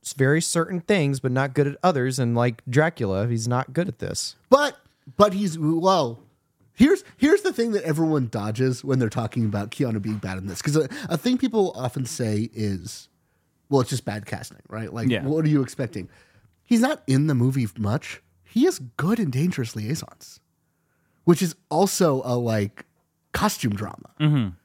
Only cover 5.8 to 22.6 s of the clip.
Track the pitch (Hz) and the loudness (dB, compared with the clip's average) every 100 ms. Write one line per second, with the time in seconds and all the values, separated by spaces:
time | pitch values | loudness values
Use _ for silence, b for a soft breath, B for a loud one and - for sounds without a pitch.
5.8 | 185 185 127 113 _ _ _ _ _ - | 4 4 2 -6 _ _ _ _ _ 4
6.8 | 269 381 B - 285 392 381 - 233 202 | 4 4 B 0 4 4 2 -2 0 -2
7.8 | 160 151 160 151 120 110 104 107 131 123 | -2 0 2 0 0 -4 -4 0 0 0
8.8 | 135 131 113 131 110 123 110 101 104 - | 0 0 0 -2 -4 -2 -2 -2 -4 -4
9.8 | 131 110 98 107 95 92 95 87 156 151 | -4 -2 -4 -6 -6 -8 -8 -6 -2 0
10.8 | 135 B 180 156 247 254 254 220 185 113 | 0 B -6 -2 0 0 0 0 -2 -2
11.8 | 127 139 127 - 117 104 113 110 107 95 | -6 -6 -6 -4 -2 -2 -4 -4 -4 -4
12.8 | 92 - - _ _ _ _ _ - 139 | -8 -16 -20 _ _ _ _ _ 0 2
13.8 | 120 127 - 104 101 101 - - - 110 | 2 -4 -6 -8 -8 -12 -12 -20 -16 -12
14.8 | 110 113 131 113 135 156 156 147 127 - | -10 -4 0 0 0 2 4 2 2 -4
15.8 | 123 104 90 b b b b _ - 233 | -8 -8 -12 b b b b _ 0 2
16.8 | 254 302 - 135 151 131 123 135 110 - | 2 0 0 2 2 2 2 0 -2 -2
17.8 | 104 127 - - _ _ _ 220 339 - | -2 -2 -6 -16 _ _ _ 2 2 0
18.8 | 127 - 151 233 165 127 175 165 113 110 | -8 -4 0 0 0 0 0 -2 -6 -6
19.8 | 107 156 - - - - _ _ _ _ | -6 -6 -8 -18 -20 -20 _ _ _ _
20.8 | _ _ _ _ - 170 180 - - 156 | _ _ _ _ 4 4 2 -6 -4 0
21.8 | 190 - 170 131 127 123 120 110 | 2 2 2 2 0 -2 0 0